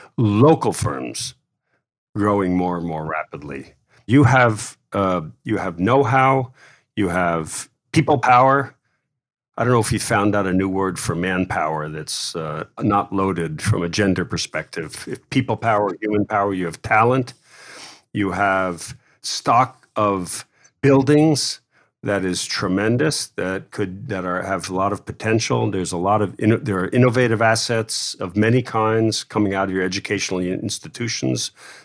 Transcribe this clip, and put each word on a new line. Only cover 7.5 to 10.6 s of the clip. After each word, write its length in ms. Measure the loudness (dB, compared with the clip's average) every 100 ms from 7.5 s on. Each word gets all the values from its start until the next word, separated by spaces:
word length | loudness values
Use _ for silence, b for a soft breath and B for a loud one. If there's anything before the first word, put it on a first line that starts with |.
| -10 -12 _ _
people 260 | 0 2 2
power. 580 | 6 6 6 4 0 -10 _ _ _ _ _ _ _ -4
I 60 |
don't 100 | 2
know 60 | 2
if 120 | 2
you 80 | 0
found 360 | 0 0 2 2
out 100 | 0
a 80 |
new 160 | 0